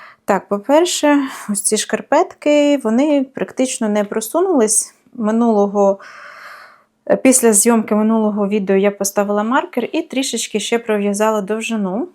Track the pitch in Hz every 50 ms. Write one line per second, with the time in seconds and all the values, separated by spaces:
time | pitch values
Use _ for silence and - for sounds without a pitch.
0 | - - - _ _ - 202 185 - - 202 202 202 - 285 311 349 349 - -
1 | 302 294 294 285 269 269 - - - - 202 202 - - 220 208 - - - 208
2 | - - 269 302 359 359 - - - 294 294 294 294 285 285 277 - 220 220 240
3 | 285 311 294 285 262 269 - - 196 - - - 262 254 - - 233 208 208 208
4 | 208 202 - 220 220 - - 320 370 392 349 269 214 214 - - - - - _
5 | _ _ - - 220 208 220 226 233 233 220 202 202 202 196 208 202 196 196 196
6 | - - - - - - - - - - - - - - - _ _ _ _ _
7 | - - - 202 - 262 240 - 233 226 214 208 - 233 233 226 214 - 214 208
8 | 214 220 226 220 214 214 202 214 202 196 208 214 196 190 196 196 196 202 202 -
9 | 196 - - 208 202 202 208 208 214 220 254 294 339 349 - 254 220 - - 311
10 | 339 - - 262 262 269 - 226 - - - 214 208 - 233 233 233 - 214 208
11 | 202 202 202 202 214 220 220 214 196 190 214 220 226 233 226 214 202 185 180 226
12 | 339 359